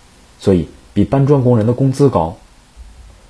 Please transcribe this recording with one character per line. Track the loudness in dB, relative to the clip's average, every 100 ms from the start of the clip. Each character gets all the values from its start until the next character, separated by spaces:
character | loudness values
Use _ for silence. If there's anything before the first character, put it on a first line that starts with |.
| _ -20 _ -6
所 | 0
以 | 0 -2 -12 -8
比 | -4
搬 | -2 0 0
砖 | 2
工 | 2 0
人 | 0
的 |
工 | -2 -2
资 | 0 0
高。 | 0 -4 -8 -20 _ _ -20 -20 -20 -20 -20